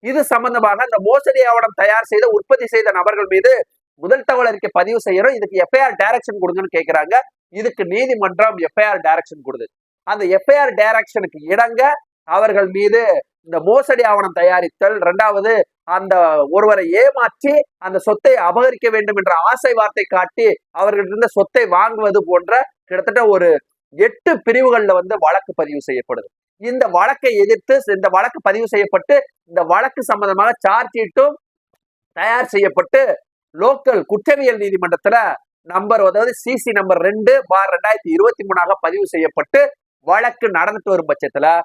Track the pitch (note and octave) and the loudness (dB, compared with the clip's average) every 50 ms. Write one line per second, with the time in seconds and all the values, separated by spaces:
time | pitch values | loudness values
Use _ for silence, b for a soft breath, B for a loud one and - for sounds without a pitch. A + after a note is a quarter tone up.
0 | - A3 C4 D4+ C#4+ - C4 A#3 A3+ A3 A#3 A#3+ A3+ G#3+ G3+ G3+ B3+ B3 A3+ G#3 | -8 -4 -2 -2 0 0 0 -2 -2 -2 -2 0 0 0 0 0 -2 -2 -2 -2
1 | F#3+ G#3 B3 C#4 C#4 - - C4 C4 A#3+ A#3 A#3 A3+ A3 G3 - F#3+ G#3 G#3+ A3 | 0 2 2 2 2 2 2 2 2 2 2 0 0 -2 -2 0 0 2 2 0
2 | A3+ - A3 G#3+ A#3 A#3+ G#3+ G#3 - _ C4+ B3+ B3 A3+ - A3+ G#3+ G#3+ G3 F#3 | -2 0 0 2 2 2 0 0 0 _ 0 0 0 -2 -2 0 0 2 2 2
3 | F3 - - G3+ G3+ F#3+ F#3+ F#3+ F#3+ B3 C4 A#3 - _ _ _ _ _ _ _ | 2 2 2 0 -2 0 0 2 4 4 2 2 0 _ _ _ _ _ _ _
4 | C#3+ F3+ B3 C4+ B3+ - C4+ B3 B3 A#3 G#3+ G3+ - G3+ - F3+ F3+ G3 A3+ A#3 | 0 0 0 0 2 -2 0 0 0 0 -2 -2 -8 -4 -2 -2 -2 0 -2 -4
5 | - A3 F#3 F#3 G#3 C4 C#4 A3+ G#3 - - - F3+ - - C4 C4+ C4 G#3+ E3 | -2 0 0 2 2 0 0 -2 -6 -6 -2 -2 -2 2 2 2 2 2 0 0
6 | G3 G#3 A#3 B3 - - G#3+ G#3 F3+ F3 F3 F#3 F#3+ F#3 - E3 E3 D#3+ D#3+ D#3 | 0 0 0 -2 -4 -6 -8 -4 -4 -4 -4 -4 -6 -4 -4 -4 -2 0 0 -2
7 | D3+ D#3+ G3+ B3+ - - _ _ _ _ _ F#3+ G#3+ - - - G3 E3+ F3+ G#3+ | 0 2 0 0 0 0 _ _ _ _ _ -6 -6 -6 -4 -6 -6 -4 -2 -4
8 | B3+ C4 B3+ A3 G3+ F#3 F#3 F3+ G#3+ A3 G#3+ F#3 E3 - _ - G#3+ - G#3 F3 | -2 -2 -2 0 0 0 2 2 2 0 2 -2 -6 -4 _ 0 0 0 0 -2
9 | E3 D#3+ D#3+ E3 - _ D#3+ D3+ C3 C3 A#2+ A#2+ A#2 - _ _ _ _ _ _ | 0 0 0 0 -2 _ -16 -18 -14 -12 -12 -12 -12 -16 _ _ _ _ _ _
10 | _ - G#3 G#3 G3+ F3+ F#3 F#3+ F#3+ - C#4 D4 C#4+ C4 G#3+ F#3+ G#3 G#3+ A3 A3 | _ -8 -6 -4 -2 0 0 0 2 2 0 2 2 -2 0 0 0 0 0 -2
11 | A3 _ - A3 F#3+ F3+ _ D#3 D3 D#3+ F#3 G#3+ A#3 A#3 A#3 A3+ B3+ C#4+ D4 D4 | -4 _ -8 -8 -8 -8 _ -16 -6 -4 0 0 0 -2 0 0 0 0 0 -2
12 | _ _ _ _ _ - D#3+ F#3+ G#3+ A3 G3+ G3+ G3 F#3 F#3 G3 G3+ G#3 G#3 A#3 | _ _ _ _ _ -4 -2 0 0 2 2 0 -2 -2 -2 -2 0 2 2 2
13 | A#3 G#3+ F3+ - - _ _ _ _ E3 E3 E3 D#3 F#3 A3 C4+ C5+ - C#4 A#3+ | 2 2 -2 -2 -2 _ _ _ _ -8 -8 -4 0 2 2 2 2 2 0 0
14 | A#3+ A3 G#3 G3+ G3+ F#3 E3+ F3 E3+ F3+ F3+ F3+ F3 E3 _ _ G3 G3 G#3+ G#3 | 2 2 2 0 -2 -4 -2 0 2 2 2 2 -2 -2 _ _ -2 0 0 0
15 | F3 E3+ F3+ G3 A3 G#3+ G#3 G3 G3 A3+ A3+ G#3+ F3 _ _ _ _ - F3 F#3 | -2 -2 0 2 0 2 2 0 0 0 2 0 0 _ _ _ _ -6 -6 -6
16 | F#3+ G3 F#3+ F3+ F3 E3 D#3 D3+ C#3+ C#3 D#3 G3 G#3+ G#3+ G#3+ G3 F#3 E3 E3+ G3+ | -2 0 2 2 4 2 2 2 0 2 2 2 4 4 2 2 0 -2 0 2
17 | B3 C#4 C4+ C4+ A#3+ A3+ _ _ - C#4 C#4+ D4+ D4 _ _ _ - F#3+ F#3 F#3 | 2 2 2 0 -2 -4 _ _ -4 0 0 0 0 _ _ _ -12 -6 -6 -4
18 | F3 - G#3+ G#3 _ C4+ C4 A#3 F3 F3 F3+ A3+ B3 C4 B3+ G#3+ - A#3 A3 A3 | -2 -2 -4 0 _ 2 2 2 0 -2 0 2 0 0 0 0 -4 -2 -2 -2
19 | G#3 G#3 G#3 G3 F#3+ F#3 F3+ E3 E3+ G3+ B3 B3 - B3+ A#3+ A3+ G#3+ G#3 - - | -2 -2 -4 -2 0 0 0 0 2 0 0 0 0 -2 0 0 0 -2 -2 -6
20 | G3 - - F#3 F3+ F3+ _ - A#3 A3 F3+ - _ _ _ E3 F#3+ G3+ G#3 G3+ | -6 -2 -2 -2 -2 -2 _ 0 0 0 0 -2 _ _ _ -4 -2 -2 0 -2
21 | G3+ F3+ G3 G#3+ A#3 A3 - G3+ G3 - _ C4 A#3+ G3 F3 F3+ G3+ A3+ A3+ G#3+ | -4 -6 -2 -2 -2 -2 0 -2 -2 0 _ -2 0 2 2 2 2 0 -2 -2
22 | G#3+ G3+ F#3+ G3+ G3+ D#3+ F3+ F3 F3 E3+ G#3+ B3 C4+ - _ _ _ _ F3+ F#3 | -2 0 0 0 0 2 -2 -2 0 2 0 0 0 -2 _ _ _ _ -6 -4
23 | F#3 - G#3 A#3+ A#3+ G#3+ G3+ F#3 F3 F3 D#3 - _ _ _ _ _ _ _ D3 | -4 -2 0 2 2 4 2 4 4 2 2 2 _ _ _ _ _ _ _ 0
24 | G3+ A#3+ A#3+ _ _ F4 E4 - - A#3 A#3 B3 C4 B3+ A#3+ A#3 G#3+ G3 F#3 F3+ | 0 0 0 _ _ 0 0 0 0 -2 0 2 2 2 2 2 2 2 0 0
25 | F3+ F#3 A3 G3+ E3 D#3 E3+ G3 - - F3+ - D#3+ D3 D3 D3 - - C3+ B2+ | 0 -2 -4 0 0 0 0 0 -4 -6 -6 -6 -6 -6 -6 -12 -8 -6 -6 -6
26 | - _ B2+ A#2 G#2 - _ _ _ _ _ _ G3 A#3 B3 C4 B3 G#3+ F3 F3 | -6 _ -8 -10 -10 -16 _ _ _ _ _ _ -10 -8 -2 -2 -2 0 2 2
27 | F#3+ A#3 C4+ - - C4 A#3 G#3 G3+ G3+ A3+ A3+ _ - C4 C#4 A#3 - G3+ F#3+ | 2 2 0 0 -2 0 2 2 2 2 2 -2 _ 0 0 0 2 -2 -4 -2
28 | F#3+ F#3+ F3 F#3 G#3 B3+ - E4 - G3+ G3 A3 A#3 G#3 - G#3 G3+ G3+ - F#3+ | -2 0 0 2 0 0 -4 -4 -2 -2 -2 -2 -4 -2 -2 -2 -2 0 -2 -4
29 | - _ C#4+ C#4+ - - _ _ _ _ E3+ F3 E3+ D#3+ E3+ G3 A#3 C4+ _ - | 0 _ 2 2 2 -2 _ _ _ _ -4 -4 0 0 0 0 0 -2 _ -8
30 | B3 - A3+ G3+ G#3 G3 F#3+ F#3 G#3 A3+ A#3 - - F#3+ G3 A3+ B3 A3+ _ A#3 | -4 -4 -4 -2 -2 -2 0 2 2 0 0 0 0 0 0 0 -2 -4 _ -6
31 | A3 - _ - C4+ D4 D4 - _ _ _ _ _ _ _ _ _ _ _ _ | -6 -4 _ 0 0 0 0 -6 _ _ _ _ _ _ _ _ _ _ _ _
32 | _ _ _ E3 F3 G#3+ A3+ A#3+ B3 - - G3+ G3+ F#3+ - F3+ F3 E3+ - C4 | _ _ _ -6 -4 -2 -2 -2 -4 -2 0 0 0 0 0 -2 -2 2 2 2
33 | C4+ A#3 - - _ _ _ _ _ _ _ D#3 F#3 B3 C#4 C4+ - C4+ B3 G3 | 2 2 -2 -4 _ _ _ _ _ _ _ -2 0 0 0 0 0 0 0 0
34 | D#3 _ G3+ G#3 G3+ - D4 C#4 C#4 B3+ A#3 G#3+ G3+ G3+ G3 F#3 F3+ E3+ F3 E3+ | 0 _ -6 -4 0 0 0 2 2 -2 -2 -2 -4 -4 -4 -4 -2 -2 -4 -2
35 | _ G3+ A3 A#3 A3 F#3 C#3+ - _ _ _ _ _ D#3+ F3 F#3+ G3 G#3 A3+ A3 | _ 0 0 2 0 0 -6 -8 _ _ _ _ _ -6 -6 -6 -2 0 0 2
36 | G3+ F#3+ F3+ G3+ A3+ A#3+ A#3 - - A#3 C4 A#3 - B3 A3 G3+ G3 F#3+ F#3 E3+ | 2 2 2 2 -2 -2 -4 -8 -8 -6 -6 -6 -4 -4 -2 -2 0 0 0 0
37 | E3+ F#3+ G#3 G#3+ A3 A#3+ C4 C4+ B3+ _ F3+ F#3+ F#3+ G3 F3+ F3 - G#3 G#3+ - | 0 -2 -2 0 2 2 2 2 2 _ 0 0 0 0 -2 -4 0 -2 -2 -2
38 | - F3 D#3+ E3+ G3 A#3+ A#3 _ G#3 G3 F#3+ F3+ F3 F3 G3 - - E3 E3+ - | -2 -4 0 2 2 0 0 _ -8 -6 -2 -2 0 0 -2 -2 -2 -6 -4 -4
39 | G4+ - - E3 D#3+ E3 - - - _ - C#4 C#4+ C#4 - _ _ _ _ _ | -6 -4 -2 -2 -2 -2 -2 -4 -6 _ 2 2 2 2 -2 _ _ _ _ _
40 | _ D3 F3 G#3 A#3 A#3+ A#3+ - A#3+ A3+ F#3+ E3 E3 G3 G#3 G#3 - G#3 G3 F3+ | _ 0 0 2 2 -2 -4 -2 -4 -2 0 0 -2 -2 -4 -6 -4 -2 -2 -2
41 | D#3+ D#3 - - - C#3 _ C#3 C#3+ D#3 D#3+ - - | 0 -2 -4 -4 -4 -8 _ -2 0 2 2 0 -2